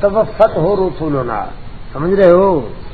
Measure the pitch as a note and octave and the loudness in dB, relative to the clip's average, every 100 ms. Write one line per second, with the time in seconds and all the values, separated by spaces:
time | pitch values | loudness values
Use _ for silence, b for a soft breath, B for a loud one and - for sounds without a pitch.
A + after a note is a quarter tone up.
0 | G3+ G3+ G#3+ - A3 F#3 E3 G3+ F#3 C3+ | 0 0 0 2 2 2 0 0 -2 -4
1 | D#3+ C#3+ B2 G#2+ F#2+ - - - - C3 | -4 -2 -4 -6 -8 -10 -14 -14 -12 -6
2 | D#3+ G3 F#3+ F3 G3 E3+ A2 - - | -2 4 6 6 4 0 -4 -10 -12